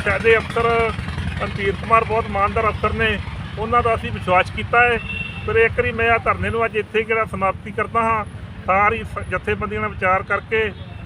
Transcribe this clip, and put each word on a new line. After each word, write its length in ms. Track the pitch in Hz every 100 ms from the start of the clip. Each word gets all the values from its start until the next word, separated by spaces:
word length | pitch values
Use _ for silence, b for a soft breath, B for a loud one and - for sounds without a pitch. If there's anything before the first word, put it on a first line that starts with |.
ਸਾਡੇ 320 | 208 190 226 226
ਅਫਸਰ 560 | 208 233 233 233 226 214 - - - -
ਰਣਧੀਰ 340 | 202 196 196 190
ਕੁਮਾਰ 240 | - 226
ਬਹੁਤ 200 | 226 220
ਇਮਾਨਦਾਰ 440 | 214 202 202 208 214
ਅਫਸਰ 240 | - 214
ਨੇ, 260 | 214 220 202 - - - -
ਉਹਨਾਂ 240 | 220 240
ਦਾ 120 | 233
ਅਸੀਂ 160 | 226 233
ਵਿਸ਼ਵਾਸ 380 | 214 - 180 -
ਕੀਤਾ 300 | - 208 240
ਹੈ। 180 | 240 226 - - - - -
ਪਰ 100 | 214
ਇੱਕ 220 | 226 -
ਵਾਰੀ 140 | 247
ਮੈਂ 180 | 226 233
ਆਹ 80 | 226
ਧਰਨੇ 320 | 226 185 190
ਨੂੰ 140 | 220
ਅੱਜ 120 | 226 220
ਇੱਥੇ 220 | 208 220
ਹੀ 60 |
ਕਿਹੜਾ 200 | 220 226
ਸਮਾਪਤੀ 460 | 214 196 190 185 220
ਕਰਦਾ 320 | 202 202 226
ਹਾਂ। 220 | 226 226 208 - - - -
ਸਾਰੀ 360 | 190 208 226
ਸ-, 200 | 208 208 196
ਜਥੇਬੰਦੀਆਂ 500 | 180 208 208 208 214
ਨਾਲ 100 | 214
ਵਿਚਾਰ 320 | 196 190 190
ਕਰਕੇ 500 | 185 202 - 220 214 180 - -